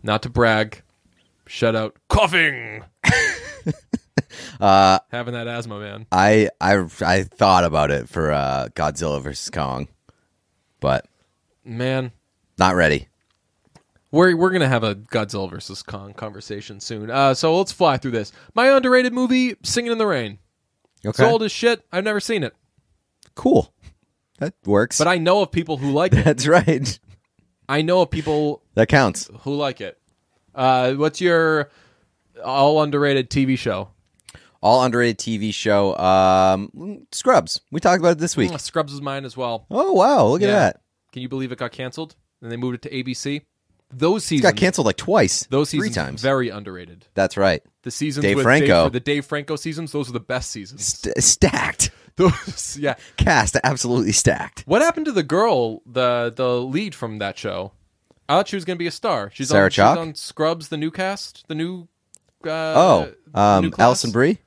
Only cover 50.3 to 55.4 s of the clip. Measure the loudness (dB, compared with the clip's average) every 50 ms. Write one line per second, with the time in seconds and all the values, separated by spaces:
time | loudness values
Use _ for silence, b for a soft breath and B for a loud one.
50.3 | -8 -8 -6 -8 -12 -12 -14 -16 -14 -10 -6 -6 -6 -6 -6 -6 -2 0 2 2
51.3 | 4 4 2 0 2 -2 -4 -6 -4 -4 -4 -4 b b b b _ 0 2 2
52.3 | 2 0 -8 -14 -12 -12 -12 -12 -10 -6 -4 -4 -6 B B B B 0 2 4
53.3 | 4 4 2 2 0 0 0 0 -2 -2 -2 -2 0 0 0 0 0 2 2 2
54.3 | 0 0 -4 -12 _ -18 -4 0 0 2 2 0 -2 -2 -6 -4 -2 -4 -2 0
55.3 | 0 0